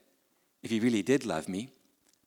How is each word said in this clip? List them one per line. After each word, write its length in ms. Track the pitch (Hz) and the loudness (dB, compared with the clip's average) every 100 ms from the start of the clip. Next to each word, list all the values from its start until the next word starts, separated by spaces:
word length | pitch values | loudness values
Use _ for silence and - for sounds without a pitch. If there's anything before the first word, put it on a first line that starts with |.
| _ _ _ _ _ _ | _ _ _ _ _ _
if 80 | 123 | -4
he 100 | 110 | 0
really 220 | 120 110 | 2 2
did 240 | 95 139 117 | 2 2 2
love 200 | 80 78 | -4 -4
me, 240 | 92 127 - _ _ _ _ | -6 -8 -14 _ _ _ _